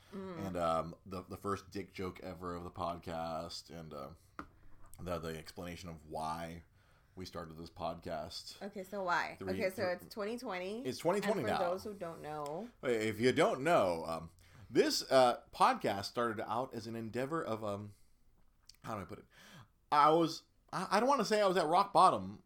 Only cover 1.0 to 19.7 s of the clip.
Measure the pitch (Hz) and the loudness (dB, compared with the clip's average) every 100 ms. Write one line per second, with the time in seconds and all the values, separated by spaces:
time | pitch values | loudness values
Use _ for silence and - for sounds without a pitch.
1 | 95 92 92 92 101 98 - 101 90 - | -12 -12 -10 -8 -4 -4 -6 -10 -10 -8
2 | 92 - 92 85 90 87 87 92 85 85 | -8 -8 -12 -10 -8 -8 -8 -6 -6 -6
3 | 90 82 82 80 82 - - 82 80 73 | -8 -6 -4 -6 -8 -12 -12 -14 -12 -12
4 | 69 87 _ - - - - - - - | -12 -16 _ -18 -18 -20 -20 -20 -18 -12
5 | 85 85 82 80 - - 87 82 87 80 | -8 -6 -6 -8 -12 -12 -12 -12 -12 -14
6 | 76 78 78 82 85 85 - _ _ _ | -12 -6 -4 -4 -8 -12 -18 _ _ _
7 | _ - 90 - 82 80 82 - 82 85 | _ -14 -12 -10 -12 -14 -16 -8 -8 -6
8 | 90 80 82 - - - 196 196 185 208 | -8 -8 -8 -12 -14 -14 -14 -12 -10 -6
9 | 180 165 - 165 190 190 190 196 185 175 | -2 -2 -2 -6 -6 -2 -2 -2 -2 -4
10 | - 226 202 240 254 180 185 220 127 - | -8 -8 -6 -6 -6 -6 -6 -6 -6 -2
11 | 165 202 202 190 107 78 - 190 214 196 | 0 2 2 0 0 2 0 -2 -6 -10
12 | 170 160 151 151 147 160 240 - 135 113 | -10 -10 -8 -6 -6 -6 -10 -6 0 2
13 | 110 101 127 123 202 139 151 165 95 82 | 0 4 4 6 4 4 4 6 6 2
14 | 80 82 82 - - - - 131 294 - | -2 -6 -8 -18 -20 -20 0 2 2 0
15 | - 131 123 117 - - 208 247 120 98 | 4 8 8 6 -4 4 4 4 0 0
16 | - 123 120 107 92 113 131 117 113 113 | -2 -2 0 -2 -4 -4 -4 -8 -8 -8
17 | 113 117 135 165 - 110 107 101 104 - | -6 -4 -2 -2 -2 -4 -2 -6 -8 -16
18 | - _ _ _ _ _ - - - 107 | -20 _ _ _ _ _ -20 -16 -10 -8
19 | 87 - - - - - - | -10 -14 -18 -20 -20 -20 -20